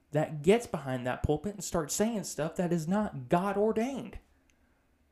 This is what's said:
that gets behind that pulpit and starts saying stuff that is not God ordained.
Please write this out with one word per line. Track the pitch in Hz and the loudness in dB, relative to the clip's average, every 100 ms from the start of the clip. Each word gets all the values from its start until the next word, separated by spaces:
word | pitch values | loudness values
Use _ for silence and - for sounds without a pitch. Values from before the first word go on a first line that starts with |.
| _ | _
that | 147 156 156 | 0 0 2
gets | 151 233 - | 4 4 2
behind | 165 139 127 | -6 -4 -2
that | 123 127 | -2 0
pulpit | - 151 208 | 0 0 -2
and | 202 | -8
starts | - 175 139 - | -4 -2 0 0
saying | 214 220 | 0 0
stuff | 165 - 160 | -4 -4 -4
that | - 175 | -2 0
is | 170 156 | 0 0
not | 208 208 139 123 | 0 0 -4 0
God | 175 202 196 | 2 2 2
ordained. | 220 220 247 254 - - - _ _ _ _ _ _ _ _ | 2 2 -2 -4 -10 -14 -18 _ _ _ _ _ _ _ _